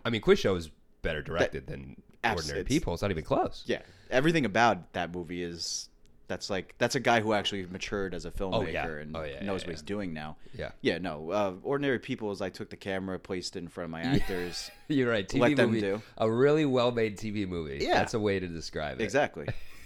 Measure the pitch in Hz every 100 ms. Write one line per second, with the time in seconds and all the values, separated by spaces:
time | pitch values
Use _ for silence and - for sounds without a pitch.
0 | 117 113 175 196 107 90 80 - _ _
1 | 85 78 80 82 131 71 65 67 67 -
2 | - - 113 95 76 78 92 143 - 85
3 | 101 80 - - - - - 92 - -
4 | - 127 156 165 113 104 117 92 80 95
5 | 85 90 82 87 87 85 - - - -
6 | - - - 92 - 95 - - 123 135
7 | 117 117 110 104 92 101 90 92 - 104
8 | 95 87 85 - 95 110 87 85 82 76
9 | 76 80 76 69 98 95 87 78 - 104
10 | 95 78 76 76 - 117 71 - 120 85
11 | 90 76 80 104 101 92 113 143 143 117
12 | - 120 104 95 95 - 104 92 101 95
13 | 95 90 - 92 - 95 85 - 85 82
14 | 85 - - 92 87 82 - - - 143
15 | 120 110 95 135 - 135 113 113 101 107
16 | - - 113 117 139 156 147 127 123 120
17 | 110 95 107 104 92 87 76 69 277 -
18 | - 113 104 95 90 82 - 78 73 64
19 | 104 135 131 82 73 - - -